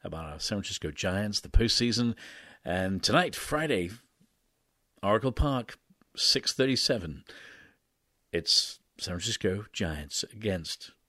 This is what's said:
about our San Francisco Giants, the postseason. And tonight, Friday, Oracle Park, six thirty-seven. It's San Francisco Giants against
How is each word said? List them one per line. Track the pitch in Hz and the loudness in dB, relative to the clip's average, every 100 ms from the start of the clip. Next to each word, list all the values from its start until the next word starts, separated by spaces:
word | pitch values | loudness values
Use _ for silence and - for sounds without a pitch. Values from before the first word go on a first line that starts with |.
about | 82 80 80 | -8 -8 -10
our | 76 | -8
San | - 104 | -4 -4
Francisco | 95 - 80 | -4 -6 -6
Giants, | 73 95 95 107 101 | -2 -2 0 -2 -4
the | - | 4
postseason. | - 117 - 120 110 120 113 - - - - | 6 6 4 2 4 2 0 -10 -18 -20 -12
And | - 90 95 95 | -4 -2 0 0
tonight, | - 202 180 | 2 2 2
Friday, | - - 151 156 110 87 110 _ _ _ _ _ _ _ _ _ _ | -4 -4 -2 2 2 0 -6 _ _ _ _ _ _ _ _ _ _
Oracle | 98 107 127 | 2 2 2
Park, | - 147 131 117 - _ _ _ - | 2 2 2 -4 -14 _ _ _ -2
six | - 135 - | 2 2 0
thirty-seven. | - 135 127 - 117 87 71 - - - - - _ _ _ _ _ _ | 2 2 4 2 0 -2 -10 -14 -20 -20 -20 -20 _ _ _ _ _ _
It's | 85 82 - - - _ - | -4 2 2 2 -8 _ -12
San | - | -6
Francisco | 90 104 113 98 95 107 | -4 -2 0 0 0 -6
Giants | - 90 76 73 - - | -4 -2 -2 -6 -8 -8
against | 104 107 92 80 - - _ | -4 -2 -2 -4 -10 -12 _